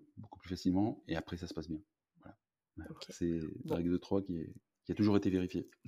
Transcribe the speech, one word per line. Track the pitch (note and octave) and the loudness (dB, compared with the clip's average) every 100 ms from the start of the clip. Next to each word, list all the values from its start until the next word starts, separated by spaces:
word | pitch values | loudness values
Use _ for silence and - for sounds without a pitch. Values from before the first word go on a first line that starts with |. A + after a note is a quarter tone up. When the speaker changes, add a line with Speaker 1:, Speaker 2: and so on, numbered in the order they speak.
| - - | -6 -16
Speaker 1:
beaucoup | - - | -16 -16
plus | - | -8
facilement, | F2+ F#2 F2+ G#2 C#3+ - | 0 2 4 2 0 -4
et | E2 | -4
après, | - E2+ | -4 -6
ça | F2 | -6
se | |
passe | - D#2 | -8 -6
bien. | D#2 - _ _ _ | -8 -8 _ _ _
Voilà. | - - _ _ _ - E2+ | -20 -20 _ _ _ -14 -14
Speaker 2:
Ok. | E2 - | -14 -14
Speaker 1:
C'est | - F2 E2+ | -2 0 0
Speaker 2:
Bon. | D#2 - - | -4 -8 -4
Speaker 1:
la | C3+ | -2
règle | F2 | 2
de | F2+ | 0
trois | - G2 | 2 0
qui | G2 E2+ | 0 -4
est, | - - - _ - | -6 -12 -20 _ -6
qui | |
a | - | 4
toujours | G#2 G2+ | 6 6
été | G2 | 6
vérifiée. | F#2 F2+ F2 - - | 2 2 -2 -6 -10